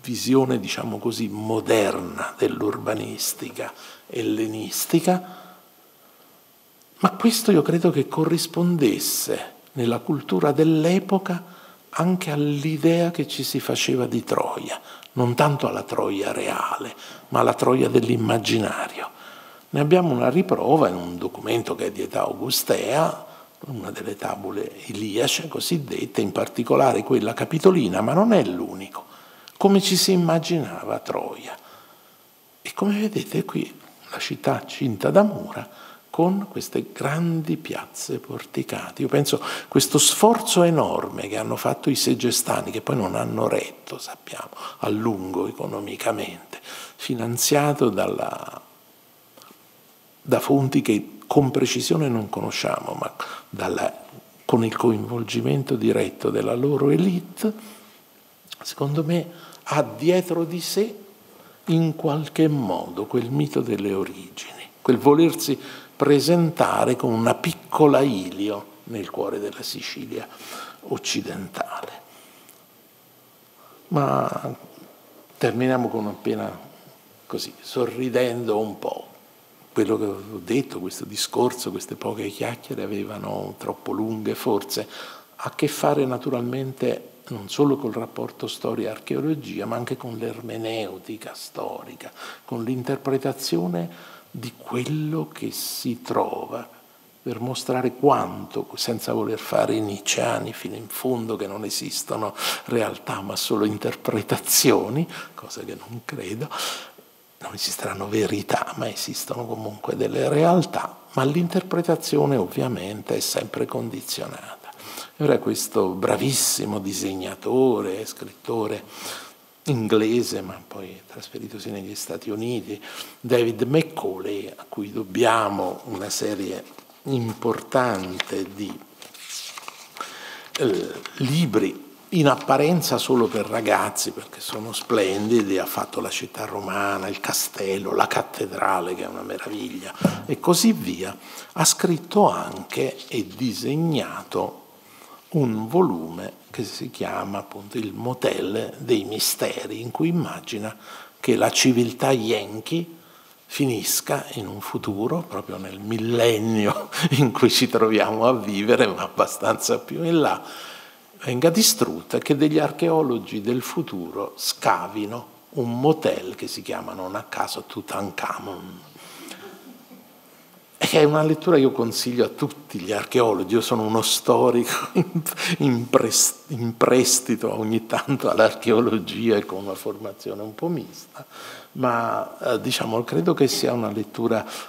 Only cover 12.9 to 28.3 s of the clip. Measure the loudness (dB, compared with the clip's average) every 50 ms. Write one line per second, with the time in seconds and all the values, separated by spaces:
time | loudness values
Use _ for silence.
12.9 | 6 6 4 2 2 -2 -4 -4 -2 -4 -4 -2 -2 -4 0 0 0 0 2 2
13.9 | 2 2 0 0 0 -2 0 2 2 2 2 0 -2 -4 -6 -6 -8 -10 -10 -16
14.9 | -20 -20 -20 -10 0 2 2 2 4 4 4 4 4 2 0 -2 -2 -2 -4 -4
15.9 | -2 -2 0 0 -2 -2 -2 -2 -2 -4 -4 -2 -2 -2 -2 -2 -2 -4 -6 -8
16.9 | -12 -14 -16 -18 -18 -18 -10 0 4 4 6 4 4 4 4 4 4 4 4 4
17.9 | 4 4 4 4 2 2 4 2 2 0 0 2 0 2 2 0 -2 -4 -6 -8
18.9 | -8 -10 -10 -10 -12 -16 -20 -20 -20 -20 -20 -20 -20 -20 -14 -4 0 2 4 6
19.9 | 6 6 6 4 2 4 2 4 4 4 4 4 2 2 4 4 6 6 6 4
20.9 | 2 -2 -6 -6 -8 -6 -6 -6 -8 -6 -4 -2 -2 -2 0 -2 -4 -4 -4 -6
21.9 | -4 -4 -6 -4 -2 -2 -2 -2 -2 -4 -4 -2 -2 -2 2 2 0 0 2 0
22.9 | 2 2 2 2 0 -4 -10 -16 -18 -20 -20 -20 _ -20 -14 -10 -10 -8 -8 -8
23.9 | -10 -8 -8 -8 -8 -6 -4 -6 -6 -6 -6 -6 -6 -6 -6 -6 -8 -12 -14 -10
24.9 | -8 -6 -4 -2 0 0 2 2 0 -2 -4 -4 -6 -4 -2 0 0 0 -2 -4
25.9 | -6 -6 -6 -4 -2 0 0 0 0 -2 -2 -2 -2 -4 0 2 4 6 6 6
26.9 | 4 2 2 4 4 4 4 2 -2 -2 -4 -2 0 6 6 8 8 8 4 2
27.9 | 2 2 2 2 4 4 6 6